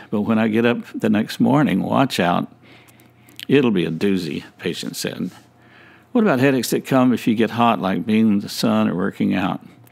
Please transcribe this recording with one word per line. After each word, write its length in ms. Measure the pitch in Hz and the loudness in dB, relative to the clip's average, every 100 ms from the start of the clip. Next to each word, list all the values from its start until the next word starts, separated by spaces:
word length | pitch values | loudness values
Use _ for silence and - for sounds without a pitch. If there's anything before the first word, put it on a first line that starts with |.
| - | -8
But 100 | 104 | -4
when 160 | 104 110 | 0 0
I 120 | 113 | 0
get 160 | 110 117 | 2 2
up 140 | 120 - | 0 -4
the 160 | 285 110 | -4 0
next 300 | 107 113 - | 0 0 0
morning, 420 | 117 139 120 92 | 2 2 2 0
watch 380 | 92 113 131 - | 0 0 0 0
out. 320 | 87 92 - - - - - - - _ _ - - | 0 0 -4 -10 -20 -20 -20 -20 -20 _ _ -16 0
It'll 240 | 139 123 | 2 2
be 140 | 95 82 | 0 -2
a 60 | |
doozy," 520 | 80 101 95 82 - | -2 -2 -2 -4 -8
the 200 | - - | -12 -10
patient 320 | 90 80 - - | -8 -8 -10 -8
said. 360 | - - - - - _ - - - - _ | -8 -8 -10 -10 -20 _ -20 -20 -20 -20 _
"What 120 | 247 | 0
about 160 | 214 131 | 2 4
headaches 300 | 139 131 113 | 4 2 0
that 140 | 131 - | -4 0
come 260 | 131 127 | 2 4
if 140 | 110 - | 2 0
you 80 | |
get 180 | 110 107 | 0 0
hot, 300 | 110 117 110 | 2 2 2
like 240 | 95 92 90 | -2 -2 0
being 220 | 110 110 | 2 2
in 120 | 101 | 2
the 80 | - | -2
sun 380 | - 113 107 110 | -4 0 2 0
or 80 | 82 | -2
working 380 | 95 - 104 | -4 -2 -2
out?" 280 | 95 92 - - - - | 0 -2 -6 -10 -20 -20